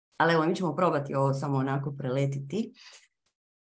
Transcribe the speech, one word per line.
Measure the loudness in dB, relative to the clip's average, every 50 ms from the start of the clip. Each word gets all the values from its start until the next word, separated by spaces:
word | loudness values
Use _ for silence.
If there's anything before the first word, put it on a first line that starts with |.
| _ _ _ 0
Ali | 2 4 4
evo, | 4 4
mi | 2 0
ćemo | 0 0 -2 0
probati | 2 2 2 2 0 -2 -2 0
ovo | 2 2 2 2
samo | 0 -2 -2 0 0
onako | 0 0 0 -2 -4 -4 -6
preletiti. | -6 -4 -2 0 0 0 0 -2 -4 -6 -6 -4 -4 -4 -4 -8 -18 -20 -20 -20 -20 -20 _ _ _ _ _ _ _ _ _ _ _ _